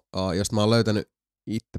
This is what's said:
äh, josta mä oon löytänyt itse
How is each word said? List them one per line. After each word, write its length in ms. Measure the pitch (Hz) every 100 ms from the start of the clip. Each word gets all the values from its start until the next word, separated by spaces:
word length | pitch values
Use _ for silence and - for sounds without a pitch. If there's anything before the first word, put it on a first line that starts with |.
| - 92
äh, 200 | 92 87
josta 180 | 101
mä 60 | 107
oon 100 | 104
löytänyt 380 | 117 110 104 - _ _ _ -
itse 280 | 110 -